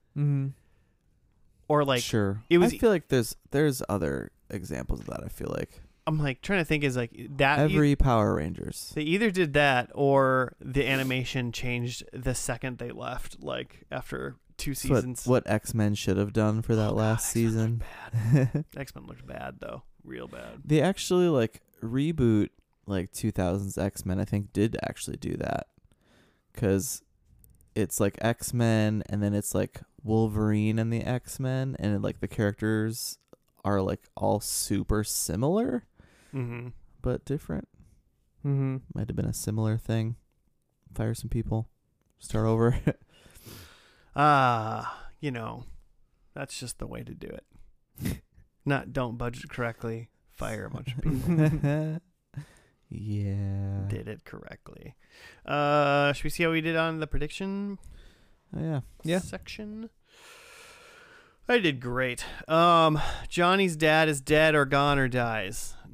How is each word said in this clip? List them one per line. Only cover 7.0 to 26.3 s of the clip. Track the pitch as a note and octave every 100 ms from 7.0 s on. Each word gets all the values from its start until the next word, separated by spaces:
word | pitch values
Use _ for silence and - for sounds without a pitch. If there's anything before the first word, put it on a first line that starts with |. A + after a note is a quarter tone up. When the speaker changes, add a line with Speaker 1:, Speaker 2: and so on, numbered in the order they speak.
| A#2 - - C#3+
Speaker 2:
that | C#3 C#3+
e- | D3+
Speaker 3:
Every | D3+ D3 C#3
Power | C3+ A#2 G#2
Rangers. | F2 D#2+ F2 - - -
Speaker 2:
they | D3+
either | D3+ F#3+ A3+
did | F#3 D#3+
that | D3 C#3+ B2 A#2
or | - C#3 C3+ C3 C3 B2 -
the | C3+ C3 B2+
animation | C3+ C3 B2+ B2 C3+ B2
changed | - B2 A#2+ A#2+ A#2+ -
the | C#3 C3
second | B2 - A#2 C3+ A#2+
they | A#2+
left, | A2 B2 B2 - -
like, | D3 B1 - - -
after | F#2+ - C2 C2+ B2+ _ -
two | D3
Speaker 3:
So | C3 -
what, | B2
Speaker 2:
seasons. | B2+ A#2+ B2
Speaker 3:
what | B2+ -
X-Men | G#2+ - A2 G#2
should | G#2 - F#2+
have | G#2
done | A2 G#2+ A2
for | A2 A2
that | G#2+
Speaker 2:
Oh, |
God, | G#2+
Speaker 3:
last | A2 A2 -
Speaker 2:
X-Men | A#2 A2+
Speaker 3:
season. | A2 A2+ A#2 - - - A#2 A2
Speaker 2:
looked | C#3 C3
bad. | D3 D#3+
Speaker 3:
<laughs> | C#3
Speaker 2:
X-Men | C#3 - -
looked | B2 C3
bad, | - C2 -
though. | - A#1 - _
Real | - B1+ B1
bad. | A#2+ - -
Speaker 3:
They | C#3+ D3+
actually, | E3 G3 - F3+ F3
like, | C#3 A2 - _ -
reboot, | A2+ B2+ D3+ D#3+ A#2 G#2+ G2 _ _ _
like, | - F#2+ -
two | - A2
thousands | G#2 F2+ G2 G2 -
X-Men, | G2 - F#2 F#2
I | F#2+
think, | G#2 G2
did | - A2+ -
actually | - - - -
do | - -
that. | - - - _ _ _ _ _ _